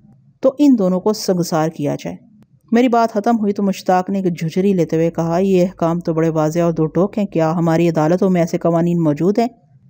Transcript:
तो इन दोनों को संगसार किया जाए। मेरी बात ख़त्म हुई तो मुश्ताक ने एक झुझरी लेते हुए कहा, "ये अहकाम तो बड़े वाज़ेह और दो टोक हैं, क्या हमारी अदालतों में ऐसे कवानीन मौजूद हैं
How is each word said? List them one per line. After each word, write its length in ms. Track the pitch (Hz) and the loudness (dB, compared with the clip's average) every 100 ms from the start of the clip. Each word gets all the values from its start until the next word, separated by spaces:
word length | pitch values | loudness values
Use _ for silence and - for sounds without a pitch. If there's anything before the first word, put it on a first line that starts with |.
| - - _ - | -20 -20 _ -2
तो 120 | 269 - | 0 4
इन 160 | 294 233 | 4 4
दोनों 240 | 185 185 | 2 0
को 140 | 214 | -2
संगसार 560 | 208 - 180 165 165 160 | -2 -2 -2 0 0 -2
किया 260 | 165 143 143 | -4 -6 -6
जाए। 220 | - - - - - _ - | -8 -14 -20 -20 -20 _ -2
मेरी 160 | 226 254 | 2 4
बात 220 | 233 226 | 2 0
ख़त्म 240 | 214 240 233 | 0 0 0
हुई 140 | 208 | -2
तो 120 | 208 | -2
मुश्ताक 460 | 196 190 - 185 185 | -2 -2 0 0 0
ने 100 | 196 | -2
एक 100 | 180 | -2
झुझरी 440 | 165 160 185 196 | -4 -4 0 0
लेते 220 | 185 156 160 | 0 0 0
हुए 140 | 165 | 0
कहा, 280 | 165 165 170 | -2 -2 0
"ये 240 | 196 185 | 2 2
अहकाम 360 | 180 - 165 175 | 0 0 -2 -2
तो 140 | 175 | -2
बड़े 160 | 160 165 | -2 0
वाज़ेह 320 | 156 156 170 170 | 0 0 0 0
और 80 | |
दो 120 | 160 160 | 0 -2
टोक 300 | 165 202 220 | 0 -2 -2
हैं, 80 | 202 | -4
क्या 220 | 160 160 | -2 0
हमारी 360 | 170 170 160 170 | 0 0 2 2
अदालतों 420 | 165 156 180 196 | 2 0 2 2
में 120 | 180 | 0
ऐसे 160 | 165 175 | 0 0
कवानीन 420 | 170 170 175 170 | 0 0 0 0
मौजूद 380 | 156 147 175 214 | 0 0 0 0
हैं 100 | 233 - _ - | -2 -6 _ -20